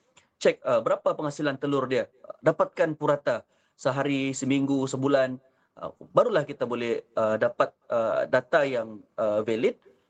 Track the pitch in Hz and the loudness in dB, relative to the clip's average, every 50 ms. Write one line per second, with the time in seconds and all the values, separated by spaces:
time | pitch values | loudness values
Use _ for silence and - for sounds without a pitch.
0 | _ _ _ _ _ _ _ - - 147 - - - 131 123 113 113 170 196 - | _ _ _ _ _ _ _ 0 2 2 2 2 0 0 2 2 2 2 0 0
1 | - 190 170 - 156 147 143 - 151 143 135 131 147 143 143 135 127 123 131 117 | 0 -2 -2 -2 -4 -6 -4 -2 -2 -2 -2 -2 -2 -2 0 0 0 0 0 -2
2 | 101 - _ _ - - - _ - 156 156 - 190 - - 190 170 160 151 - | -2 -4 _ _ -20 -20 -10 _ 0 0 2 2 0 0 0 0 0 0 0 -2
3 | 151 147 143 143 - 143 120 107 - _ _ _ _ _ _ - - 135 135 139 | 0 0 0 0 0 -2 -4 -4 -6 _ _ _ _ _ _ -6 -4 -2 0 0
4 | 139 143 139 135 135 135 135 - 135 131 139 139 139 135 139 135 131 131 - 131 | 0 0 0 -2 -2 -2 -4 -4 -2 0 0 2 2 0 0 0 -2 -2 -2 0
5 | 131 139 139 135 131 127 127 127 _ _ _ _ _ _ _ - 85 - - - | 0 2 4 4 2 2 -2 -8 _ _ _ _ _ _ _ -14 -14 -12 -12 -14
6 | - 147 - - 226 247 202 156 143 143 143 - 127 117 120 120 120 117 113 - | -14 -2 2 2 2 4 2 0 0 -2 -4 -6 -4 -4 -4 -2 -2 -2 -2 -4
7 | - _ - 107 110 107 110 107 123 120 - - 131 - - _ _ - - 117 | -6 _ -2 0 0 0 2 0 0 0 0 0 -2 -2 -4 _ _ -4 -2 -2
8 | 113 107 73 65 - - - 127 - - 165 156 143 139 127 117 113 113 107 101 | 0 0 -2 -2 -2 0 0 -2 0 2 0 0 2 0 -2 -4 -4 -6 -10 -16
9 | - _ _ - 110 107 104 107 107 117 113 113 156 247 - - _ - - _ | -20 _ _ -4 -2 0 0 0 0 0 0 0 0 0 -2 -4 _ -20 -20 _
10 | _ | _